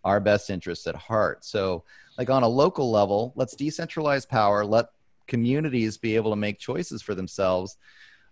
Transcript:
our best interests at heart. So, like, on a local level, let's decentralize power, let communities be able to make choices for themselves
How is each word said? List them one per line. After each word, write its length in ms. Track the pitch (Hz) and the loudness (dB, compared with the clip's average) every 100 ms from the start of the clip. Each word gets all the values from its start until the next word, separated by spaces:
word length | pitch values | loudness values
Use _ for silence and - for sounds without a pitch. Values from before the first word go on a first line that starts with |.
our 160 | 95 101 | 0 2
best 320 | 104 104 - | 4 2 0
interests 340 | 92 90 85 85 | -8 -6 -8 -8
at 100 | 78 | -10
heart. 480 | - 110 90 - | -4 0 0 -4
So, 400 | - 107 95 87 - - - - | -6 -4 -2 -4 -10 -20 -18 -8
like, 100 | 123 | 0
on 140 | 131 | 2
a 40 | 117 | 2
local 440 | 127 165 175 127 | 4 2 2 2
level, 420 | 107 98 101 123 - | 4 4 2 -2 -4
let's 200 | 127 - | -6 -4
decentralize 760 | 147 151 165 165 151 139 - | -6 -6 -8 -4 0 0 0
power, 340 | 120 104 104 | 4 4 4
let 260 | 104 107 117 _ _ _ - | 4 2 2 _ _ _ -6
communities 720 | 120 120 139 156 127 110 107 | -2 0 0 0 0 -2 -2
be 180 | 113 110 | 0 0
able 140 | 110 | 0
to 60 | 104 | 0
make 240 | 104 101 | -2 -6
choices 420 | - 147 180 110 | -8 -6 -6 -10
for 140 | - 95 | -8 -6
themselves 640 | 92 - 95 92 95 - _ - - _ _ | -6 -2 0 0 -2 -14 _ -20 -20 _ _